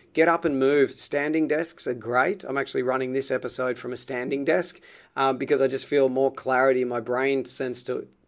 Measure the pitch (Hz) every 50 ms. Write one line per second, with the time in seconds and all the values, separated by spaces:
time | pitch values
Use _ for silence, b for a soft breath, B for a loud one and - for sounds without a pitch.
0 | B B _ 151 160 170 165 165 - 160 143 131 131 135 143 147 135 123 - -
1 | - - - 143 143 151 156 160 156 135 147 156 170 165 - - - - 123 117
2 | 107 117 123 123 135 165 202 190 - - 135 139 131 - - 135 127 127 127 131
3 | 131 127 131 135 135 - 135 123 120 123 - - 127 127 123 120 - 123 123 120
4 | - - 127 123 127 131 135 139 139 139 165 185 175 - - - B B B B
5 | B B B - 135 135 131 123 135 131 147 131 135 131 131 131 - - 147 147
6 | 135 131 127 131 135 147 139 - - 131 131 127 131 135 131 127 127 123 120 120
7 | 113 120 123 123 135 139 139 135 123 - - - 135 127 123 123 - - 127 -
8 | - - _ _ _